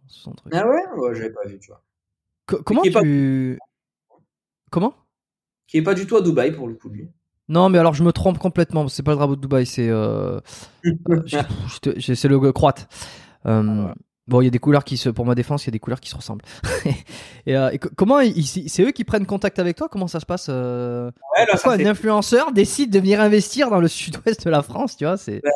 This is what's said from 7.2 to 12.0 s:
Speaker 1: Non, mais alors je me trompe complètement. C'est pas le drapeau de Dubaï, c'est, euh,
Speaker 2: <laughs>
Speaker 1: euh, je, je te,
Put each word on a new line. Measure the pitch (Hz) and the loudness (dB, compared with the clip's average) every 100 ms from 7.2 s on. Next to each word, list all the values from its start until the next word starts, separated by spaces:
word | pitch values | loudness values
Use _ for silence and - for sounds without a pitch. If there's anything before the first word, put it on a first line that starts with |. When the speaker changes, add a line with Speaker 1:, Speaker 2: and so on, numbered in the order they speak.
| _ _ - | _ _ -2
Speaker 1:
Non, | 165 190 | 4 6
mais | 180 | 6
alors | 165 | 4
je | 147 | 4
me | 170 | 2
trompe | - 190 175 | 2 0 0
complètement. | 185 170 170 156 139 | -2 0 0 -2 -2
C'est | - | -4
pas | 143 | -2
le | 143 | 0
drapeau | 143 135 | 0 -2
de | |
Dubaï, | 135 135 127 | 0 0 0
c'est, | - 117 | -2 0
euh, | 110 107 104 95 98 - - | 0 0 -2 -6 -8 -12 -20
Speaker 2:
<laughs> | - _ 175 | -20 _ -4
Speaker 1:
euh, | 165 - 165 - | -2 0 0 0
je, | 147 | -4
je | - - - - | -4 -6 -10 -6
te, | 139 - | -4 -4